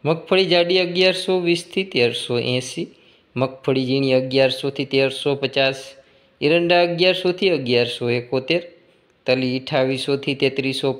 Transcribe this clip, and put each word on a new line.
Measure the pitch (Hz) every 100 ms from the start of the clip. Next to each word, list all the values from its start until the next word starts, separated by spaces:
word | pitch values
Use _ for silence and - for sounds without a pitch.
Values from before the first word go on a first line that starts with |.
મગફળી | 143 160 - 190 190
જાડી | 175 175 185
અગિયારસો | 175 175 185 180 - 185 170
વીસથી | 170 - - 190
તેરસો | - 120 117 - 120 120
એંશી, | 123 123 - 170 _ _ _ _ 123
મગફળી | 135 135 - 135 127
ઝીણી | 135 135 131
અગિયારસોથી | 131 135 131 127 139 139 135
તેરસો | 135 135 135 147 139
પચાસ, | 135 139 135 135 - - _ _ _ _
એરંડા | 143 170 170 175 175
અગિયારસોથી | 165 180 185 185 180 190 156
અગિયારસો | 123 120 120 - 120 120
એકોતેર, | 120 131 131 170 - - _ _ _ _ -
તલી | 127 127 131
અઠ્ઠાવીસોથી | 131 147 131 131 139 139 143 139
તેત્રીસો | 135 131 131 131 139